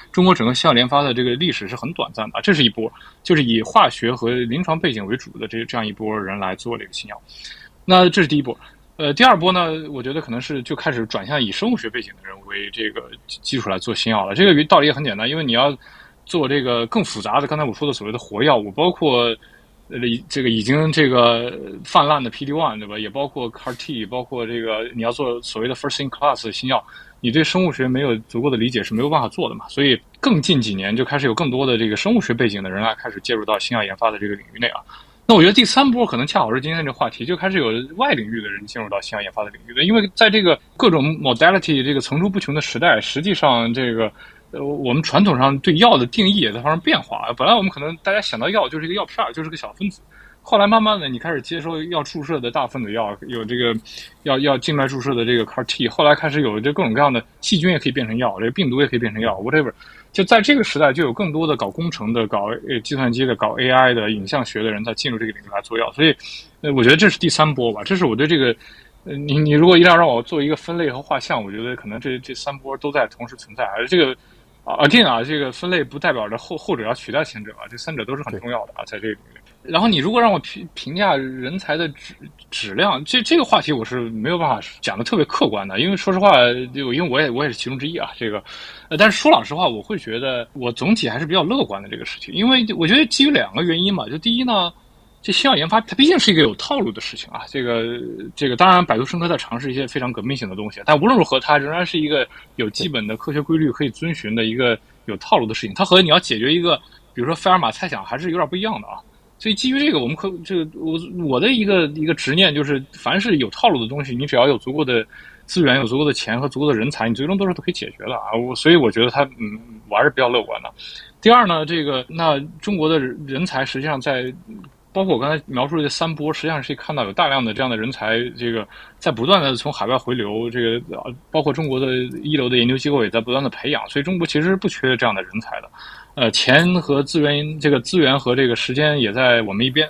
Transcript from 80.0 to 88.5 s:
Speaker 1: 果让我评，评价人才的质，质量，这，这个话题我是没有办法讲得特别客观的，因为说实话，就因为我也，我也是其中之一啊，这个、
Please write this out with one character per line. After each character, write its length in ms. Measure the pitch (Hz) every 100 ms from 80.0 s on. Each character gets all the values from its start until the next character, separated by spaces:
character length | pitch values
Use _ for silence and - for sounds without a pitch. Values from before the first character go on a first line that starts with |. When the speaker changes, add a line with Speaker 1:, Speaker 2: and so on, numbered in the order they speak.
| 151
Speaker 1:
果 100 | 233
让 120 | 233
我 60 | 175
评， 280 | - - 180
评 240 | - - 170
价 200 | 202 143
人 420 | 131 131 127 185
才 180 | - 151
的 100 | 165
质， 260 | 139 - - 147 - _
质 260 | - 104
量， 300 | 95 196 135
这， 160 | 151 254
这 160 | 220 339
个 80 |
话 160 | 262 196
题 120 | 151
我 120 | 135
是 160 | 110 123 117
没 220 | 113 120
有 80 | 175
办 100 | 156
法 120 | 117 - -
讲 160 | - 101
得 60 |
特 140 | 117 214
别 80 | 147
客 220 | - 123
观 180 | 104 98
的， 120 | 95
因 100 | 170
为 60 | 196
说 160 | -
实 60 | 185
话， 120 | 202 143 123 123 123
就 220 | 135 131
因 80 | 131
为 80 | 175
我 100 | 127
也， 80 | 151
我 140 | 120
也 80 | 147
是 60 | 113
其 80 |
中 120 | - 131
之 100 | 143
一 100 | 170
啊， 100 | - -
这 140 | 117
个、 120 | 104 -